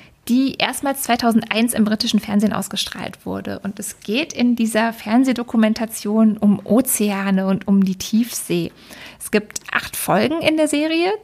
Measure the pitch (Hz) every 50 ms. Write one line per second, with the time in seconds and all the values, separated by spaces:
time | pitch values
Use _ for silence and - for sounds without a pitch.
0 | - - _ _ _ - 233 254 269 269 - - - 214 262 - - 277 277 269
1 | - - 233 240 - 233 220 226 226 - - 220 226 240 - - 214 208 214 214
2 | - 226 - 208 - - 202 208 208 214 - - 202 - - 196 - - - 208
3 | - - - - _ - 185 190 190 - 101 - - 196 196 - 196 - - -
4 | - - 208 254 320 - - - 240 247 240 226 226 220 - 214 226 233 220 -
5 | - 208 214 247 269 262 240 233 233 - - 226 220 214 226 - 233 220 - -
6 | - 208 208 220 220 214 202 208 - 202 202 - - - 202 240 262 - - -
7 | 214 208 196 196 196 196 190 185 190 190 190 185 - - 196 196 190 190 185 185
8 | - - - 214 247 233 - - - - 165 175 165 - - - - - - -
9 | - - - - - - - 208 214 - - - - - - - - - - -
10 | - - 160 185 214 247 311 330 - 311 311 311 311 294 294 285 302 311 320 330
11 | 339 370 427 440